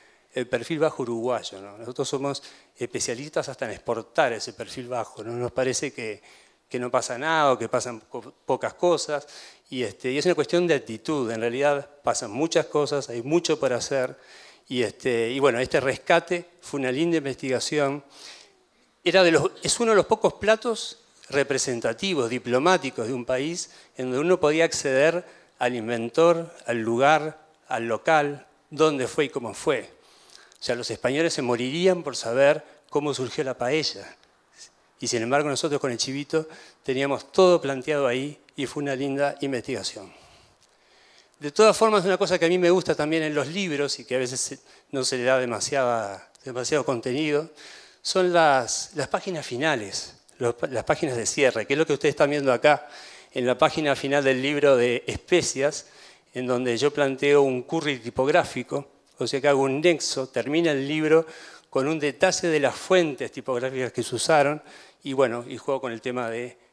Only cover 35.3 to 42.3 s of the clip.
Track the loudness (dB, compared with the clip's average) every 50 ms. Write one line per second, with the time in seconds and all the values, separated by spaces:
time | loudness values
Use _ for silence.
35.3 | 0 0 0 0 -2 -2 -2 -2 -2 -2 -2 -4 -4 -4 -6 -6 -6 -8 -8 -4
36.3 | -4 -4 -4 -4 -14 -20 -20 -20 -20 _ -6 -4 -2 0 0 0 -2 -4 -6 -4
37.3 | 4 6 6 8 8 6 2 0 -4 -4 -4 -2 -2 0 2 0 0 0 -4 -6
38.3 | -10 -14 _ _ -8 -8 -6 -6 -6 -6 -4 -4 -4 -4 -4 -4 -2 0 -2 -2
39.3 | -2 -4 -6 -4 -4 -4 -6 -6 -8 -6 -6 -8 -10 -12 -18 -20 -20 -20 -20 -20
40.3 | -20 -20 _ _ _ _ _ _ _ _ _ _ _ _ _ _ _ _ _ _
41.3 | _ _ -12 -8 2 4 6 6 6 6 4 4 4 4 2 2 2 2 2 0